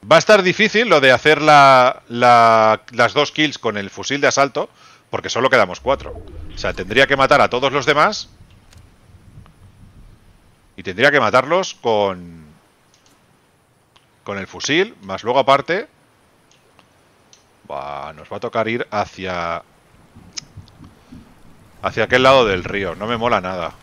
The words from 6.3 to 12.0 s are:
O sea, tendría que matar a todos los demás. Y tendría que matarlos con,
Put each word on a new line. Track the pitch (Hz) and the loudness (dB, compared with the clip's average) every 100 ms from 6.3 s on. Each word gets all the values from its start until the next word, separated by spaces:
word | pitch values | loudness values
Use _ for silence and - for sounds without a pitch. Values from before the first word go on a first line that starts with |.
| - - | -18 -16
O | - | -10
sea, | 98 | -10
tendría | 90 92 110 135 | -8 -4 0 0
que | 135 | 2
matar | 135 143 | 2 4
a | 104 | 2
todos | 123 135 | 0 -2
los | 139 131 | -2 -2
demás. | 147 175 214 - _ - - _ - _ _ _ - - - - _ - _ - - - - _ _ _ _ _ - | 0 0 -2 -14 _ -20 -20 _ -20 _ _ _ -20 -20 -20 -20 _ -20 _ -20 -20 -20 -20 _ _ _ _ _ -18
Y | |
tendría | - 92 135 | -14 0 2
que | 143 | 2
matarlos | 110 123 131 170 185 | 2 2 2 -2 -4
con, | - 127 110 | -8 -2 0